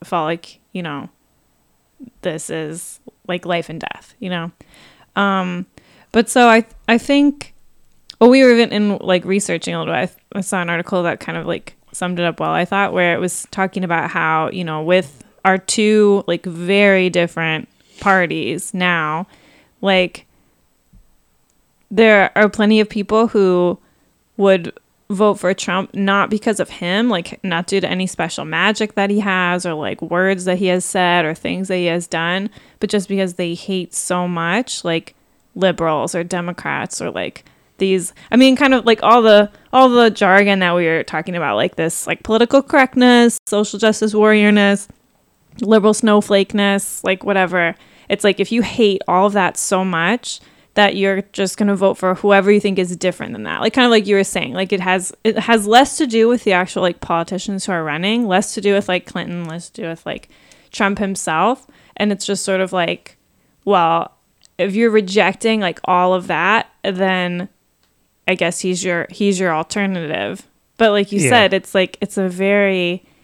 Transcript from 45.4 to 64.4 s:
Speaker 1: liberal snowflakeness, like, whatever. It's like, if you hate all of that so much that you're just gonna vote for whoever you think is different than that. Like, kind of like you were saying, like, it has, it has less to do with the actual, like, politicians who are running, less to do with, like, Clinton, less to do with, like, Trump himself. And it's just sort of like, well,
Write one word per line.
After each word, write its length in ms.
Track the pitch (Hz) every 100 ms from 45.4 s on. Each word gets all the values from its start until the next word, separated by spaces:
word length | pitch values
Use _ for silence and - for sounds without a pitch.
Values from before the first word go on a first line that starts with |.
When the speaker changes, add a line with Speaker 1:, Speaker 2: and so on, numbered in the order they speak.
| _ -
Speaker 1:
liberal 340 | 202 220 208
snowflakeness, 1080 | 208 220 208 - 202 190 208 202 196 - -
like, 220 | 190 190
whatever. 500 | 202 196 180 180 170 170 _ _ _
It's 140 | 202
like, 160 | 202 190
if 120 | 190
you 100 | 226
hate 380 | 208 - 214 190 -
all 180 | 180 202
of 60 |
that 240 | 202 180 -
so 280 | - 185
much 560 | 190 170 170 247 - - - _ _
that 200 | - 202
you're 280 | 196 196 190 196
just 240 | - 190 -
gonna 180 | 208
vote 200 | 196 196
for 200 | - 190
whoever 380 | 180 202 196 190
you 80 | 208
think 180 | 202 185
is 180 | 180 180
different 360 | 185 175 -
than 100 | 233
that. 180 | - 80
Like, 120 | 240
kind 120 | 254
of 60 | 247
like 160 | 226 196
you 80 |
were 80 | 196
saying, 300 | 190 185 -
like, 180 | 175 185
it 60 | 196
has, 340 | 180 185 185 -
it 120 | 220 214
has 300 | - 226 202
less 300 | 233 277 -
to 80 | 285
do 220 | 226 226
with 160 | 240
the 80 | -
actual, 300 | 180 180 185
like, 180 | 175 175
politicians 680 | - 170 170 185 - 196 -
who 60 |
are 100 | 175
running, 460 | 156 147 190 233 226
less 260 | 185 -
to 60 | -
do 120 | 202
with, 160 | 202 202
like, 160 | 180
Clinton, 420 | - 180 170 175 165
less 220 | 165 -
to 120 | -
do 60 | 165
with, 180 | 165 -
like, 220 | - - _ _ _ _
Trump 300 | - 196 202
himself. 640 | 196 190 - 160 202 269 _ _ _ -
And 160 | 208
it's 120 | 196
just 200 | - 196
sort 160 | - 190
of 120 | 185
like, 440 | 185 170 175 - _ _ _ _ _
well, 480 | 196 196 165 165 - _ _ _